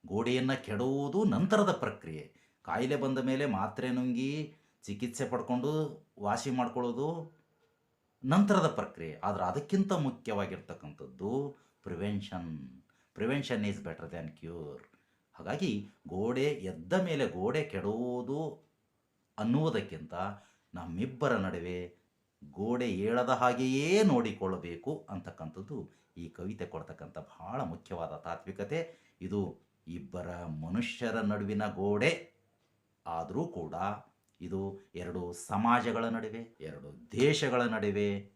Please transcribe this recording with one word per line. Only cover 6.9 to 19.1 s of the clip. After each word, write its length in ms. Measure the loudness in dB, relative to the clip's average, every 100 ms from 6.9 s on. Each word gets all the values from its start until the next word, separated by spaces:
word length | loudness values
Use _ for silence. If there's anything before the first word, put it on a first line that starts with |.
| 0 -2 -2 -8 -16 _ _ _ _ _ _ _ _
ನಂತರದ 420 | 4 6 8 8 6
ಪ್ರಕ್ರಿಯೆ. 540 | 2 -4 -6 -8 -2
ಆದ್ರೆ 200 | 0 2
ಅದಕ್ಕಿಂತ 480 | 2 0 2 2 4
ಮುಖ್ಯವಾಗಿರ್ತಕ್ಕಂಥದ್ದು 1600 | 4 2 -2 -2 0 0 -4 -10 -12 -12 -14 -16 -6 -2 -2 -2 -8 _ _
ಪ್ರಿವೆನ್ಷನ್. 1000 | -8 -4 -2 -2 -4 -8 -6 -8 -10 -16 _ _ _ -4
Prevention 420 | 0 0 0 0
is 180 | 0 -2
better 280 | -6 -8
than 360 | -8 -8 -8 -10
cure. 400 | -12 -8 -10 -12 -18 _ _ _ _
ಹಾಗಾಗಿ 580 | -14 -6 -2 0 -2 -6 _ -8
ಗೋಡೆ 340 | -2 0 2
ಎದ್ದ 500 | 0 0 -6 -8 0
ಮೇಲೆ 360 | 2 2 0 0
ಗೋಡೆ 360 | 0 0 0
ಕೆಡುವುದು 1040 | 0 -2 -2 -2 -2 -2 -2 -2 -4 -8 _ _ _ _ _